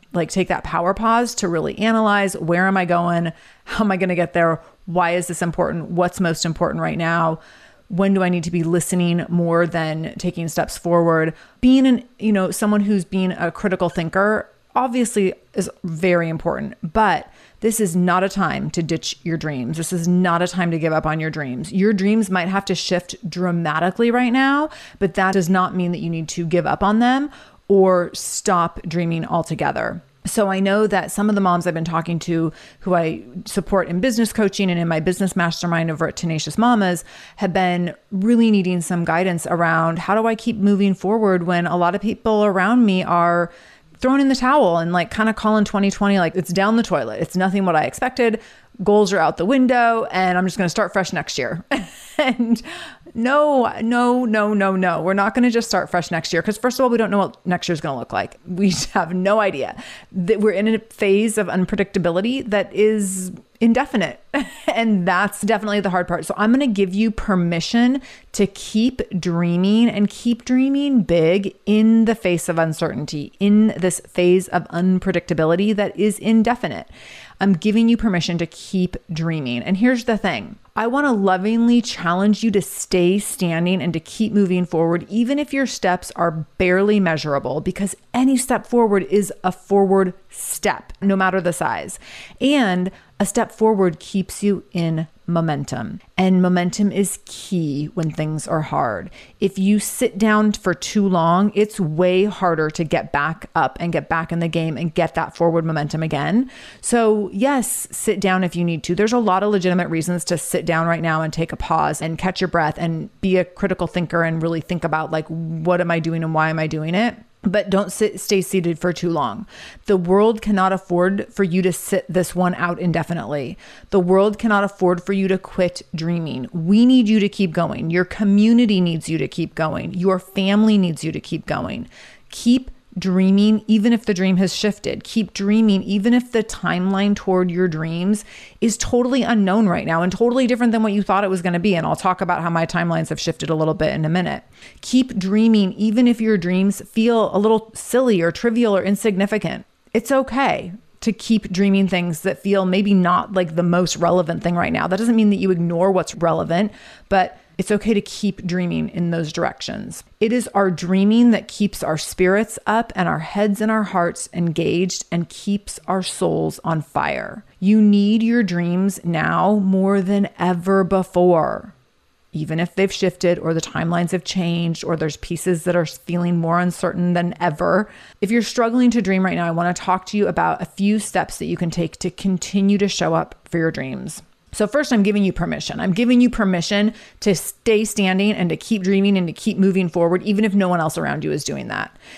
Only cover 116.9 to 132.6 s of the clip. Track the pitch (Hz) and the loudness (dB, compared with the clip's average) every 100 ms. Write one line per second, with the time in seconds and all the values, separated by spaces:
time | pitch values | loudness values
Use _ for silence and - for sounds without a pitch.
116.9 | 185 233 - - _ 208 202 202 190 202 | 0 0 -4 -14 _ -2 0 0 0 0
117.9 | - 214 185 - 202 180 196 170 160 180 | 0 -2 -2 -2 -2 0 0 0 -2 -2
118.9 | 170 175 165 127 101 - - - - - | -2 -2 -2 -2 -6 -12 -18 -20 -10 0
119.9 | 196 175 190 220 220 214 196 190 190 - | 0 4 4 4 2 0 2 2 0 0
120.9 | 175 180 196 - - 196 180 185 165 - | 0 2 0 -4 -2 0 2 0 -2 -2
121.9 | 190 - 175 175 180 180 180 175 175 175 | -4 0 -2 -2 0 0 0 -4 -2 -2
122.9 | 165 160 170 110 147 131 180 - - - | -2 -2 -6 -4 -6 -6 -10 -18 -20 -2
123.9 | 202 175 190 202 208 233 208 202 - 180 | 0 4 4 4 2 2 2 0 0 0
124.9 | 175 175 196 190 185 - - 180 175 - | 0 0 -2 0 -2 -2 -2 -2 -2 -10
125.9 | 160 165 170 165 254 247 175 160 208 247 | -6 -4 -2 -4 -8 -8 -6 2 6 6
126.9 | 262 214 220 202 - 190 160 165 147 160 | 6 4 2 2 0 -2 0 -4 -4 -2
127.9 | 170 180 - 208 202 214 233 240 196 175 | -2 -2 0 2 4 6 6 4 2 2
128.9 | 165 - 160 - - 160 - 156 - 165 | -2 -4 -4 -4 -4 -6 -4 -4 -4 -6
129.9 | 185 185 185 - - 190 208 220 208 180 | -2 0 0 -2 -2 2 4 4 4 2
130.9 | 156 160 156 - 156 - 151 - - - | -2 -6 -8 -6 -8 -4 -6 -4 -8 -12
131.9 | - - - _ - 233 254 | -18 -20 -20 _ -4 2 2